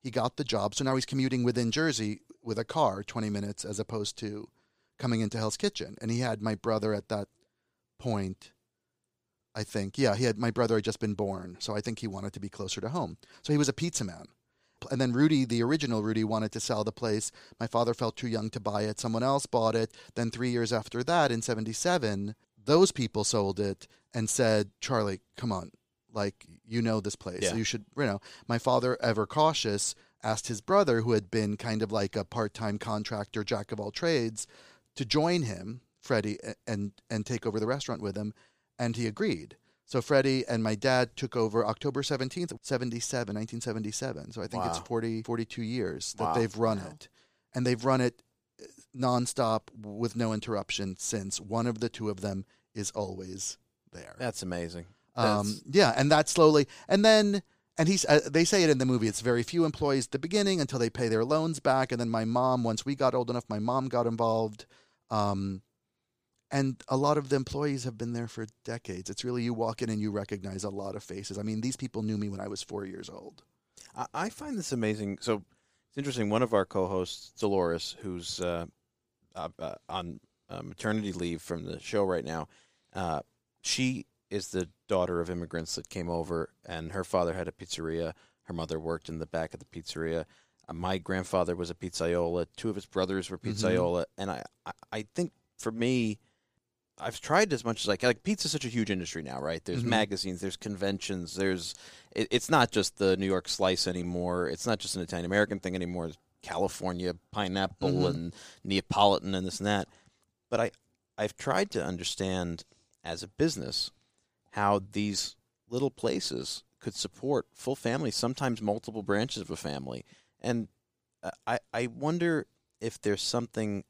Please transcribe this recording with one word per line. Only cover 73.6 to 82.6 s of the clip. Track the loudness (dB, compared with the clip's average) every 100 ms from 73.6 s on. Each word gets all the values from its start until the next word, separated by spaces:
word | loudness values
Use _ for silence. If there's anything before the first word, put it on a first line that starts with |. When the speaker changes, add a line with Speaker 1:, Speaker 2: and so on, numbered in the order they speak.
| _ -20 -20
Speaker 2:
I, | -10 -8
I | -4 -6
find | -6 -8 -6
this | -4
amazing. | 0 0 0 -2 -4
So | -2 -2 -2 _ _ _ _
it's | -8
interesting. | -6 -2 2
One | 2
of | 4
our | 4
co-hosts, | 2 0 0 0 -2 -6 -16 -2
Dolores, | 2 4 2 0 -4 -8
who's, | -8 -8 -8 -4
uh, | -2 -2 -6 _ _ _ _ _ _ -10
uh, | -10 -8
uh, | -10 -10 _
on | -6 -6 -10 _ _ _
uh, | -12
maternity | -12 -6 -2 0 -2
leave | -4 -4 -4
from | -6 -8
the | -6 -10
show | -4 0
right | 2 0
now. | -2 -6 -8 _